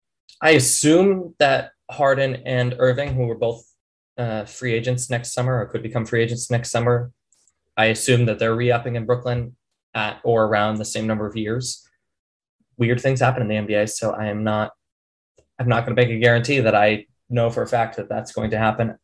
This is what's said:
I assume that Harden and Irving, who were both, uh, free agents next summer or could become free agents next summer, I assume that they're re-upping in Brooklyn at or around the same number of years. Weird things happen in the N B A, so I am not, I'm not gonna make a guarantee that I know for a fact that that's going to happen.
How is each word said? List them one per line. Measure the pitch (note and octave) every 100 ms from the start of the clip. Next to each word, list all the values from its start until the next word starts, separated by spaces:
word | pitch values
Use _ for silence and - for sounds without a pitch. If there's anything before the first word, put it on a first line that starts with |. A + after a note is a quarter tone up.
| _ _ _ -
I | D#3+
assume | D3+ B2+ - D3+ E3+ G3 F#3 E3+ -
that | C#3+ C3+ - _ -
Harden | - C#3 C3+ C3+ B2+ C3
and | B2+ B2 B2
Irving, | B2+ B2+ C#3+ B2+
who | A#2
were | A2
both, | A#2 A#2 _ _ _ _ _ -
uh, | A#2 A2
free | G#2 - B2+
agents | A2+ B2+ B2 -
next | A#2+ B2
summer | B2+ B2+ B2
or | G2+
could | A2+
become | A2+ A#2 A2
free | A#2
agents | A#2 A#2+ -
next | A#2 -
summer, | A#2 A#2+ A#2+ B2 - _ _ _ _ _ -
I | A2+
assume | A2 - A#2+ A2+
that | G#2+
they're | A2+
re-upping | A2+ A#2+ A#2+ B2 A#2
in | A2
Brooklyn | B2 B2+ A#2+ A#2+ - _ _ _ A2+
at | G#2+ -
or | A#2+ A2+
around | G#2+ G#2+ G#2+ G#2+
the | G#2
same | A2 A2
number | G#2+ G#2
of | A2
years. | G#2+ B2 B2 - _ _ _ _ _ _ _ _ _ -
Weird | A#2 B2
things | C3+ C3
happen | B2+ B2+
in | G#2+
the | G#2+
N | G#2
B |
A, | G#2 A2
so | - A2
I | - G#2+
am | G#2+
not, | G#2+ G#2+ G#2+ - _ _ _ _ _ _ _ -
I'm | A#2+
not | A#2 A#2+
gonna | A#2+
make | A#2+
a | A2+
guarantee | A#2+ A#2 A#2 C#3
that | A2+ G#2
I | G#2+ G#2+ - _ -
know | A#2+ A#2
for | A#2
a | A2
fact | A#2 A2+ -
that | G2+
that's | A2 -
going | A2 G#2+
to | G#2+
happen. | A2 A2 A2+ -